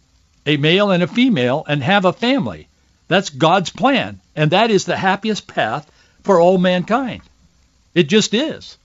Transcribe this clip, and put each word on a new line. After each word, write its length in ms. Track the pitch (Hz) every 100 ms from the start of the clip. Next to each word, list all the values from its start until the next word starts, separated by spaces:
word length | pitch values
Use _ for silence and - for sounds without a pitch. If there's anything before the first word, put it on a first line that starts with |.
| _ _ _ _
a 120 | - 151
male 340 | 151 180 208
and 120 | 175
a 40 | 175
female, 580 | 226 262 165 123 143 -
and 140 | 147
have 220 | 131 202
a 80 | 185
family. 540 | 170 233 269 120 78 - _ _ _ _
That's 240 | 180 196
God's 400 | 139 160 190 170
plan, 500 | - 233 254 104 98 _
and 160 | - 156
that 220 | 185 233
is 140 | 196 -
the 100 | 160
happiest 500 | 196 196 220 202 -
path 420 | - 113 135 - _ _ _
for 160 | - 180
all 180 | 175 190
mankind. 640 | 180 180 175 233 254 101 - _ _ _ _ _ _
It 100 | 170
just 300 | 147 214 -
is. 420 | 214 302 - - -